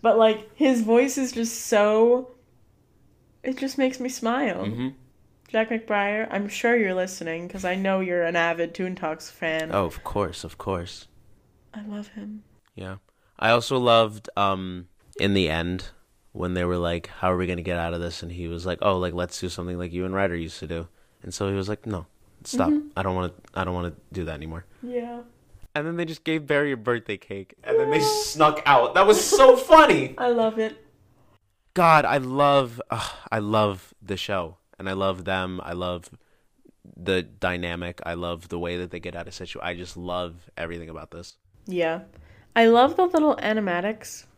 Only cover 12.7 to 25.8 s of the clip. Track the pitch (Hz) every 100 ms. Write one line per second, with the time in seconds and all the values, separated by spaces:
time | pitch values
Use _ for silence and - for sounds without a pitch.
12.7 | - 95 95 _ _ _ - 113 120 117
13.7 | 131 123 117 110 107 - - 101 95 92
14.7 | 90 87 _ _ - 98 98 85 80 85
15.7 | 90 - - _ _ _ - 90 90 87
16.7 | 90 85 87 - - 92 90 90 90 85
17.7 | 87 85 85 85 82 85 87 82 85 90
18.7 | 87 104 92 90 87 90 - 92 82 90
19.7 | 87 87 87 92 95 98 85 82 - 78
20.7 | 82 82 _ _ _ 95 - 98 98 95
21.7 | 107 - 95 82 _ _ _ - 247 -
22.7 | 294 294 - - - 90 - - - 90
23.7 | 90 87 76 _ 90 82 78 78 82 -
24.7 | _ 240 247 240 240 240 _ _ - -
25.7 | 156